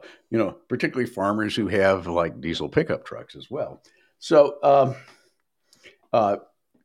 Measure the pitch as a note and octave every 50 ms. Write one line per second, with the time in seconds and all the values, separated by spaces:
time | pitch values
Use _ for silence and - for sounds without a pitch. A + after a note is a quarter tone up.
0 | - - - _ _ _ - - G#2 F#2 - - _ _ B2+ B2 - D3+ - C3
1 | B2 - - G2 F#2+ G2+ G#2 G#2+ G#2+ G#2 - B2 G#2+ F2+ F#2 G2+ F#2+ F#2+ F#2+ F#2
2 | E2+ F2 E2+ F2 E2+ E2 D#2+ D#2+ C2+ E2 E2 - D#2+ C#2+ - D3 E3 - - -
3 | - - - - - - - C#2+ C2+ - A2+ D3 B2+ D#2 C2+ - _ _ _ _
4 | _ _ _ _ - - E3 D3+ C#3+ C#3+ - - - C#3+ C#3 C#3 C3+ B2+ B2 -
5 | - - - _ _ _ _ _ _ _ _ _ _ _ _ _ _ - _ _
6 | _ _ - A#2+ G#2+ G2 G2+ F#2+ - _ _ _ _ _ _ _ _